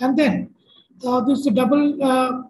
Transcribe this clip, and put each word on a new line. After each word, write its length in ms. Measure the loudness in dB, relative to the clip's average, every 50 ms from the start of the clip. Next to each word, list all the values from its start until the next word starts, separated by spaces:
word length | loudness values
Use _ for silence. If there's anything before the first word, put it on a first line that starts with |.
And 160 | -2 -2 0 2
then, 320 | 2 2 0 -2 -4 -8 -12 _ _ _ _ _ _ _ _ -10 -4 -2
uh, 140 | -2 0
this 180 | 0 0 0 0
is 60 | 0
the 60 | 0
double, 520 | 0 2 2 2 2 2 2 0 0 0 0
uh, 380 | 0 0 0 0 -2 -4 -8 -10 -8